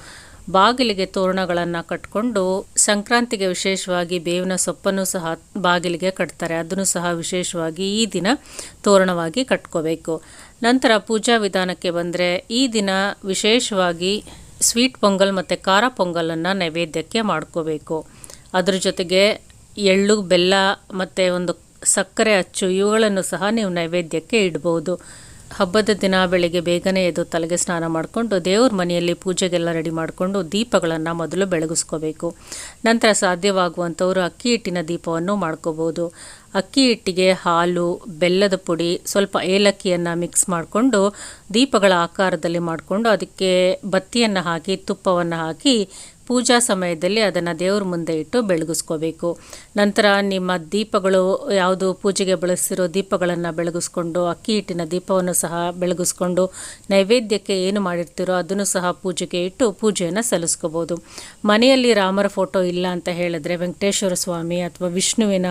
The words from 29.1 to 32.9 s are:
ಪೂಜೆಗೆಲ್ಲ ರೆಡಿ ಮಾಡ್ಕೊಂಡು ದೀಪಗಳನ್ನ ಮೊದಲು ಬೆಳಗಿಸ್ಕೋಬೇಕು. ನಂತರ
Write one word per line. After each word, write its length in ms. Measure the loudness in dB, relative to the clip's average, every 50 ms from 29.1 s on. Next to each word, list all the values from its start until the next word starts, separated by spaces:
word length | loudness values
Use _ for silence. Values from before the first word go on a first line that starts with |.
| -2
ಪೂಜೆಗೆಲ್ಲ 580 | -2 -2 -4 -2 -2 0 0 0 0 0 0 -2
ರೆಡಿ 180 | -2 -2 -4
ಮಾಡ್ಕೊಂಡು 600 | -4 -4 -4 -6 -4 -4 -4 -2 -2 -4 -4 -2 -2
ದೀಪಗಳನ್ನ 560 | -2 0 2 2 2 2 2 -2 -2 -2 -4 -4
ಮೊದಲು 340 | -4 -4 -4 -2 -2 -2
ಬೆಳಗಿಸ್ಕೋಬೇಕು. 920 | 0 0 -2 -2 -2 -2 -4 -4 -4 -6 -6 -6 -6 -6 -6 -6 -8 -8 -10 -14 -16 -16 -14 -14 -16 -8 -2 0
ನಂತರ 280 | 2